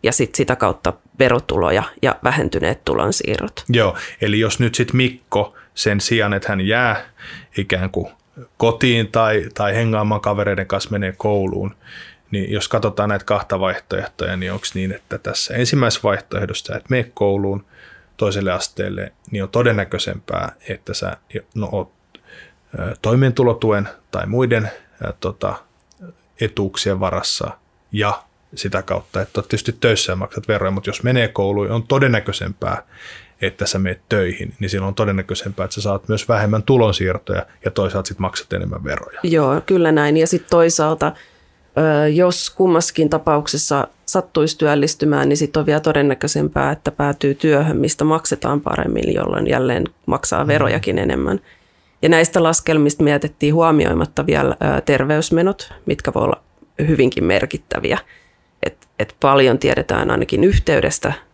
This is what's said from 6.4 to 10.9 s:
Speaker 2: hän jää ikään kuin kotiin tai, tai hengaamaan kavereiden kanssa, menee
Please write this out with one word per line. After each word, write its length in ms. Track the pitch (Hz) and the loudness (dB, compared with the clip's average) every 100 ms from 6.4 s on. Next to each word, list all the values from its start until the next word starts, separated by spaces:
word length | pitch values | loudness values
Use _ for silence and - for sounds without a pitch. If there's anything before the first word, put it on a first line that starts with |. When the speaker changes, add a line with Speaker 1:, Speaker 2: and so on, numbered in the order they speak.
| - | -2
Speaker 2:
hän 120 | 98 | -2
jää 440 | 95 113 120 104 - _ - - - - | 0 2 2 -2 -8 _ -20 -20 -12 -8
ikään 320 | 95 92 92 | -4 -2 -2
kuin 180 | 90 87 - _ - - _ | -4 -8 -14 _ -20 -20 _
kotiin 500 | 117 113 131 117 107 | 0 2 2 2 2
tai, 380 | 117 110 107 104 | 2 2 2 -2
tai 220 | - 104 104 | -4 -2 0
hengaamaan 460 | 113 110 107 107 | 0 0 0 0
kavereiden 460 | 104 101 101 98 95 | -2 0 0 -2 -2
kanssa, 220 | 98 | -4
menee 240 | - | -2